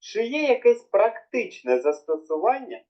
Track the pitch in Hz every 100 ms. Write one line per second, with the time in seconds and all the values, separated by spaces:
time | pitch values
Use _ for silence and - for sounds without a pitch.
0 | - 208 233 294 294 247 240 233 - 202
1 | 220 - - 254 196 - 127 127 139 147
2 | - 156 - 156 196 269 254 185 _